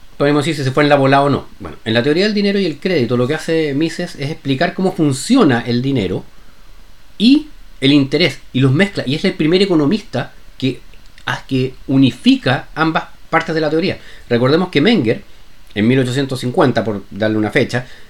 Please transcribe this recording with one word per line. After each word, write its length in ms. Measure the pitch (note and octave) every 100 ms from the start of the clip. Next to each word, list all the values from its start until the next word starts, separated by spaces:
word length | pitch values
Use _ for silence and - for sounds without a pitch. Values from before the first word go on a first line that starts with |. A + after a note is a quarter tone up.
| - -
podemos 280 | C#3+ D3
decir 120 | C#3+ D3
si 80 |
se 60 | C3
fue 140 | C#3+
en 40 | D3
la 80 | C#3+
bola 240 | C3+ C#3
o 80 | C#3+
no. 180 | B2 - -
Bueno, 180 | F2+ -
en 80 | A2+
la 100 | A2+
teoría 220 | C3+ D#3+
del 80 | G#3+
dinero 260 | G#3 G3+ G3+
y 60 |
el 140 | F3 C#3
crédito, 400 | F#3 E3 A#2+ B2
lo 80 | B2
que 80 |
hace 400 | D#3 - E3 D3+
Mises 400 | C#3 E3 E3 F3
es 160 | - C3+
explicar 420 | A#2+ C3+ C3+ F3+
cómo 200 | F#3+ F#3+
funciona 680 | F#3 D3+ C3+ - C4 D#3+ A#2
el 220 | A#2 A#2+
dinero 420 | C3+ C3 F#2 A2 - - - - - - - - - -
y 300 | A3+ D4+ - - - -
el 120 | C#3
interés, 460 | C#3+ C3 D3+ E3 - -
y 80 | B2+
los 120 | C3+
mezcla, 320 | C#3+ G3 - B2
y 80 | D3+
es 80 |
el 100 | F#3+
primer 260 | - D#3 F#3
economista 720 | G3 D#3+ C#3+ A3 - B2 C#3 - - -
que, 240 | B2+ - - - - - -
a-, 180 | C3 -
que 280 | C3 B2+ - -
unifica 800 | C3+ C3 - B3 C4+ C3 C#3 -
ambas 300 | C#3+ D#3+ E3 - - -
partes 260 | D#3+ -
de 60 | D#3+
la 100 | D#3
teoría. 280 | D#3+ F3+ - - - -
Recordemos 400 | A#2+ B2+ D#3+ F3+
que 120 | C#3+
Menger, 420 | F#3 A3 A2 - - - - - -
en 120 | G#2 A2+
mil 100 | C3+
ochocientos 420 | B2 C3 C3+ B2+
cincuenta, 440 | B2 F3+ C#3+ A2+
por 180 | G#2+ G2+ -
darle 280 | G2 A2 G#2+
una 120 | G#2
fecha, 360 | D3 G#2+ B2 - -